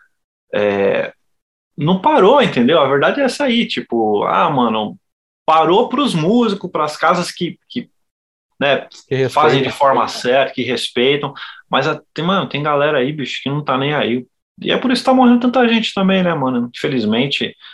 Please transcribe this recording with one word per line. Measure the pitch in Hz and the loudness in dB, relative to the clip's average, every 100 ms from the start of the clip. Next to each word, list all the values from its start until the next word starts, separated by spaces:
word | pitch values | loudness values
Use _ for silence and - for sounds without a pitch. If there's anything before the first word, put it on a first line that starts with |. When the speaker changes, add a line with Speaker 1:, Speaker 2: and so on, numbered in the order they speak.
| _ _ _ _ _ | _ _ _ _ _
Speaker 1:
é, | 104 104 101 98 - - - _ _ _ _ _ - | -2 0 2 0 0 -4 -10 _ _ _ _ _ -4
não | 147 185 | 0 0
parou, | 302 302 190 285 | 2 4 6 6
entendeu? | 190 139 120 160 | 4 2 2 4
A | 135 | 2
verdade | 139 156 240 | 2 0 0
é | |
essa | 262 - | -2 -2
aí, | 285 233 214 | -2 0 -2
tipo, | - - 117 107 104 | -6 -6 -2 0 0
ah, | 110 190 175 | 0 0 0
mano, | 139 120 110 107 - _ _ _ _ | 0 0 -2 -4 -10 _ _ _ _
parou | - 156 156 190 247 | 0 2 4 2 2
pros | 254 269 | 0 -2
músicos, | 165 156 240 226 190 180 | 0 0 2 2 -2 -6
pras | 160 151 - | -4 -4 -2
casas | 160 180 175 | 0 0 -2
que, | - 170 - _ | -6 -8 -8 _
que, | 123 - _ _ _ _ _ _ - | -12 -12 _ _ _ _ _ _ -4
né, | 139 135 - - - | 0 0 -4 -16 -6
Speaker 2:
Que | |
respeitam. | 131 127 | -2 0
Speaker 1:
fazem | 143 151 135 | 2 2 2
de | 123 | 0
forma | - 139 127 110 | 0 2 2 0
certa, | - 123 131 135 | -4 0 0 0
que | - | -2
respeitam, | 123 117 - 123 127 143 143 - - - - | -6 -4 -4 0 2 0 -4 -10 -18 -18 -4
mas | 127 143 | -2 0
a-, | 151 - | -4 -8
tem, | - | -6
mano, | 175 196 135 | -2 -2 -2
tem | 143 | -4
galera | 151 147 147 147 | -2 0 0 0
aí, | 127 | -2
bicho, | 156 123 - | -4 -8 -8
que | 135 | -6
não | 147 | -6
tá | 147 131 | -2 -2
nem | 139 | -2
aí. | 147 107 123 123 _ _ - | -2 -2 -4 -6 _ _ -10
E | - | -4
é | 180 | -2
por | 254 | 0
isso | 254 | -2
que | - | 2
tá | |
morrendo | 254 247 240 | 4 6 4
tanta | 247 262 240 | 2 2 2
gente | 226 220 | 2 -2
também, | - 190 190 | -2 0 2
né, | 180 | 0
mano? | 156 131 123 120 | 0 -2 -2 -4
Infelizmente, | - 151 131 107 110 139 - 107 - - | -6 -4 -2 0 0 0 -2 -6 -10 -20